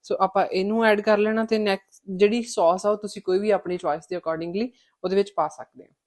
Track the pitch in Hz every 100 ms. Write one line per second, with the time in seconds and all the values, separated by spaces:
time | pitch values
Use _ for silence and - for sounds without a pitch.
0 | - 196 190 196 180 185 196 220 226 208
1 | 208 208 214 220 220 220 208 196 _ _
2 | - 185 208 240 233 - 170 185 208 208
3 | 208 202 185 185 208 196 175 180 170 156
4 | - 180 160 160 170 190 247 _ _ _
5 | 180 190 202 - 151 - - 127 - _